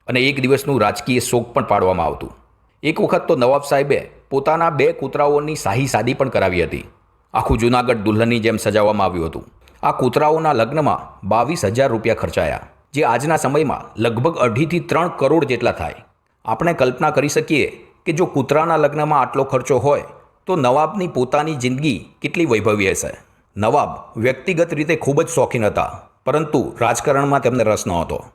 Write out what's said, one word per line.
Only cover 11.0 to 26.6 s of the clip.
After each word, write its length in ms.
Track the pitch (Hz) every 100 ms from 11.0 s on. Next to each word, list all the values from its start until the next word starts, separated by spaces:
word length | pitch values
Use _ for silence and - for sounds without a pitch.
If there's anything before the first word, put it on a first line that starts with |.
| - - 95
બાવીસ 360 | 110 120 170
હજાર 260 | 101 113 135
રૂપિયા 240 | 113 113
ખર્ચાયા, 460 | - 87 - 80 58 - _ _
જે 120 | 135
આજના 320 | 143 117 151 156
સમયમાં 680 | 131 147 143 - - 101
લગભગ 340 | 117 113 156 170
અઢીથી 440 | 123 110 160 175
ત્રણ 280 | - 143 175
કરોડ 360 | - 135 165
જેટલા 280 | 131 120 113
થાય. 220 | 92 78 - - _ _ _
આપણે 280 | - 113 175
કલ્પના 380 | 165 127 123 151
કરી 180 | 147 143
શકીએ 580 | 160 147 151 - - - _ -
કે 60 |
જો 140 | 160 180
કૂતરાના 500 | 143 123 147 165 160
લગ્નમાં 440 | 147 147 151 147
આટલો 240 | 123 135
ખર્ચો 340 | 135 131 123 131
હોય, 260 | 143 131 - - _ _ -
તો 100 | 180
નવાબની 520 | 123 135 156 214 180
પોતાની 460 | 131 127 147 156
જિંદગી 540 | 151 127 131 156 101 - _
કેટલી 240 | 143 160 160
વૈભવી 440 | 110 107 107 95
હશે. 260 | 85 - - _ _ _ 98
નવાબ 640 | 107 139 117 - - 131
વ્યક્તિગત 540 | 123 131 - 170 170
રીતે 220 | 147 156 156
ખૂબ 260 | - 143
જ 60 | 165
શોખીન 380 | - 120 127 104
હતા, 340 | 87 - - - _
પરંતુ 520 | - 147 - 143